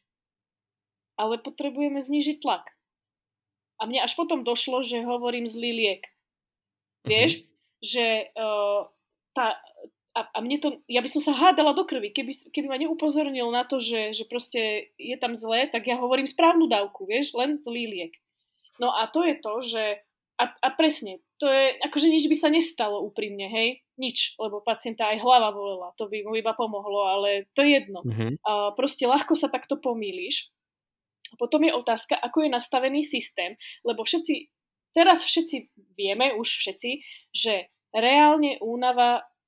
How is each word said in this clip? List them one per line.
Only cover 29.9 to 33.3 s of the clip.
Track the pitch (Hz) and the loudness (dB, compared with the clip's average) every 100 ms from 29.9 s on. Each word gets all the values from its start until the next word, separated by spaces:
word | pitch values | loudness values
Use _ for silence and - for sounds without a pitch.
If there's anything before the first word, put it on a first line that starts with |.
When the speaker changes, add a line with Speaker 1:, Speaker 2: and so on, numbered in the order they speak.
| 226 208 180 190 - - _ _ _ _ _ _ _ - | -4 -6 -6 -6 -6 -6 _ _ _ _ _ _ _ -20
Speaker 1:
A | - | -8
potom | 240 302 | 0 2
je | 320 | 2
otázka, | 247 240 226 - 285 | 0 -2 -4 -2 -4
ako | 240 320 | -2 0
je | 302 | 0
nastavený | 247 - 262 262 285 294 | 0 -2 0 0 0 -2
systém, | 247 - | -4 -4